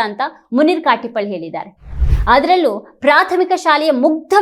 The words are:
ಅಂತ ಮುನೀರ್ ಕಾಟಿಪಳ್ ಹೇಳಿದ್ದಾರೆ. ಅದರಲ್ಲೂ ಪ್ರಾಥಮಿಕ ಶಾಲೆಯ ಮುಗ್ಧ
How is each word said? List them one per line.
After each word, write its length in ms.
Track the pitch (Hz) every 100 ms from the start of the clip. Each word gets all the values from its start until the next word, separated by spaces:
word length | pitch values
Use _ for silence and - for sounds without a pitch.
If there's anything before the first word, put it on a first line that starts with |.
| 214
ಅಂತ 140 | 208 285 - - 240
ಮುನೀರ್ 240 | 311 349 311
ಕಾಟಿಪಳ್ 400 | 233 233 233 202
ಹೇಳಿದ್ದಾರೆ. 360 | 185 165 160 - - - - - - -
ಅದರಲ್ಲೂ 400 | 254 294 359 302 208 - _ 359
ಪ್ರಾಥಮಿಕ 460 | 294 370 359 370 359 349
ಶಾಲೆಯ 280 | 302 311 254
ಮುಗ್ಧ 300 | 294 311 - 294